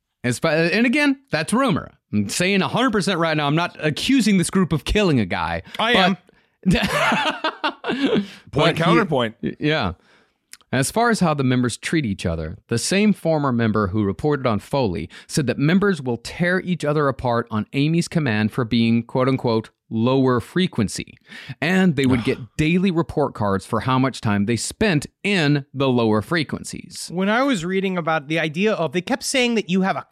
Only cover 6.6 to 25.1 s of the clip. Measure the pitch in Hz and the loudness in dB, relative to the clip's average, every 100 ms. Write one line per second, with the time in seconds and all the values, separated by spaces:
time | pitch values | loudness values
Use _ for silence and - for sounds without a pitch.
6.6 | 190 226 - 587 659 - 302 - - - | 0 2 0 -2 0 0 -2 -4 -6 -4
7.6 | 302 - - 262 277 208 196 - - 139 | -8 -6 -6 -2 0 0 -2 -8 -6 0
8.6 | 165 151 165 233 190 135 113 - - - | 2 2 2 2 2 0 -2 -4 -8 -2
9.6 | 147 156 98 87 _ _ _ _ _ - | -2 0 -2 -6 _ _ _ _ _ -20
10.6 | _ 123 135 220 240 214 170 147 127 127 | _ -2 0 2 2 4 2 2 2 2
11.6 | 123 - - 170 120 92 92 82 80 95 | 0 -4 -4 -2 -2 -2 -4 -4 -6 -10
12.6 | - - - 190 214 185 165 156 139 117 | -4 -4 0 2 2 2 0 0 0 0
13.6 | 113 107 98 107 98 95 151 147 127 101 | 0 0 0 0 -2 0 0 0 0 -2
14.6 | - 143 113 85 85 - - - 120 113 | -2 -2 -2 -4 -8 -14 -8 -4 -2 0
15.6 | 147 190 202 156 127 117 - - 175 185 | 2 2 2 -2 -4 -6 -8 -4 0 0
16.6 | 180 175 147 151 139 - 123 117 - 107 | -2 -4 -2 0 0 0 -2 -2 -2 -4
17.6 | 104 139 147 170 - 170 139 107 107 - | -2 0 0 0 0 0 0 0 0 -2
18.6 | 113 120 113 117 113 131 131 131 123 113 | 0 2 4 2 0 -2 0 0 0 0
19.6 | 113 _ - 113 120 135 131 123 - 175 | -2 _ -8 -2 2 2 2 2 0 -2
20.6 | 185 - 185 - - - - - - - | -2 0 -2 -4 -12 -16 -20 -18 -16 -6
21.6 | 151 185 190 139 131 127 120 120 123 - | 0 2 4 4 2 2 0 -4 -4 -2
22.6 | 156 180 196 165 165 156 131 - 104 98 | 0 2 2 0 -2 -2 -4 -2 -2 -2
23.6 | - 110 131 131 131 - 110 101 101 117 | -2 -4 0 0 0 -2 0 0 0 -2
24.6 | - - 220 151 - | -4 -2 0 0 -2